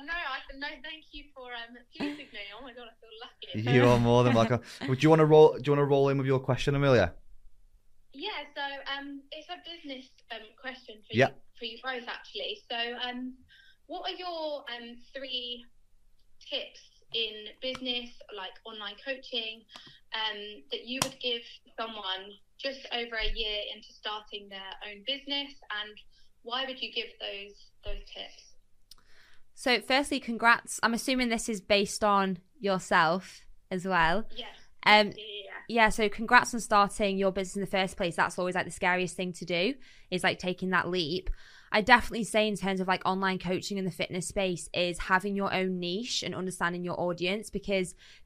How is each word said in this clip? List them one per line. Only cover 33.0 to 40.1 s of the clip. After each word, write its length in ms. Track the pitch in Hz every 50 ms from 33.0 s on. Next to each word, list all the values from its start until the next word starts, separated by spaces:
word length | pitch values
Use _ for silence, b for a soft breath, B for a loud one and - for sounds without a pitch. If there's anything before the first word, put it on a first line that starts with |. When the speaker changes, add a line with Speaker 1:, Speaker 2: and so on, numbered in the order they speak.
| 165 156 175 190 185 - - - - - - - _ -
Speaker 3:
as 140 | 190 185 170 190
well. 400 | 185 170 160 160 175 214 226 - B
Speaker 1:
Yes. 140 | B B B B B B B B - -
Speaker 3:
Um, 220 | - 208 214 208 196
Speaker 1:
Yeah, 60 | - 214
yeah, 60 | 214 214 208 208 196
yeah. 60 | 190 - - - - 226 233 220
Speaker 3:
yeah, 40 | 214
so 180 | - - 220 208
congrats 440 | - - 226 208 247 254 247 - -
on 60 | 226
starting 580 | - - 214 202 202 196 - - 214 196 196 190
your 140 | 196 190
business 240 | 190 196 190 185 -
in 60 | 202
the 40 | 190
first 320 | - 208 190 190 185 - -
place. 180 | 196 170 160
That's 220 | - 165 - - -
always, 160 | 180 180 180
like, 120 | 180 -
the 60 | -
scariest 440 | - - 190 180 180 180 185 175 - -
thing 160 | 185 180 175
to 120 | - 175
do, 280 | 170 175 170 180 240 277 - b b b b b b